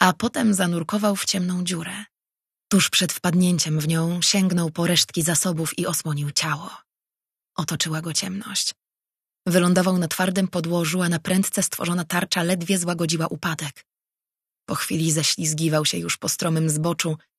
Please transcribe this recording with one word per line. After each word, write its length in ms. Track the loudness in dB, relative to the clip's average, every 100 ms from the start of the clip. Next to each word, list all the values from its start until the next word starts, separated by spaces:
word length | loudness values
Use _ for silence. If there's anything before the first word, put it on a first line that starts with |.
a 140 | 2
potem 400 | 2 0 0 2
zanurkował 640 | 2 0 -2 -2 0 0 0
w 100 | -2
ciemną 380 | -2 -2 -2
dziurę. 420 | -4 -4 -6 -10 -12 _ _ _ _ _ 2
Tuż 180 | 4 4
przed 240 | 2 0
wpadnięciem 680 | 0 2 4 4 2 2 0
w 80 | 2
nią 340 | 0 0 0
sięgnął 500 | 2 4 4 2 0
po 160 | 0 2
resztki 340 | 2 2 0
zasobów 580 | 0 2 0 0 -2 -4
i 60 | -4
osłonił 460 | -4 -2 -2 -2
ciało. 460 | -2 -2 -4 -8 -16 -20 _ _ _ _ _ _ -6
Otoczyła 440 | -4 -2 -2 -4
go 120 | -4
ciemność. 600 | -4 -4 -6 -6 -4 -4 -6 _ _ _ _ _ _ 0
Wylądował 500 | 4 6 4 4 2
na 100 | 0
twardym 400 | 0 0 0 0
podłożu, 540 | -2 -2 0 0 0
a 80 | 0
naprędce 540 | 0 0 2 2 0
stworzona 420 | -2 -2 -4 -2 -2
tarcza 380 | -2 -2 0
ledwie 340 | 0 0 0 -2
złagodziła 500 | 0 -2 0 0 -2
upadek. 580 | -4 -4 -4 -6 -12 -20 _ _ _ _ _ _ _ -8
Po 100 | -6
chwili 360 | -4 0 0
ześlizgiwał 760 | 2 0 0 -2 0 0 2 0
się 120 | -2
już 200 | -4 -4
po 120 | -4
stromym 400 | -2 0 2 0
zboczu, 480 | 0 -2 -2 -2 -4 _